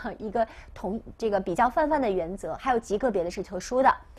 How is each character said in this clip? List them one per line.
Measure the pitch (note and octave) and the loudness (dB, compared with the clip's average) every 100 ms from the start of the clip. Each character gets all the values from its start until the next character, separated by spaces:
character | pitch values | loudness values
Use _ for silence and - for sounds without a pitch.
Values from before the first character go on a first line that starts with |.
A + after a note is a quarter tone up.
<laughs> | A3+ - | -8 -8
一 | G#3+ | -4
个 | A#3 A3+ - - | -2 -2 -4 -18
同， | - - A3 - - | -8 -6 -6 -8 -4
这 | A3 | 0
个 | G3 | 0
比 | F#3+ | 0
较 | E3+ A#3+ | 2 4
泛 | D#4+ D4+ | 4 2
泛 | D4+ | 2
的 | A#3+ | 2
原 | F#3 E3 | 0 -2
则， | G3 D#3+ | -6 -8
还 | C#3+ C4 | -4 0
有 | A#3 | 0
极 | - G3+ | 0 0
个 | B3 | 2
别 | G3 | 0
的 | E3+ | -2
是 | G3+ | -4
特 | F3 F#3 | -6 -8
殊 | - B3+ | -2 4
的。 | C4 - - | 4 4 -2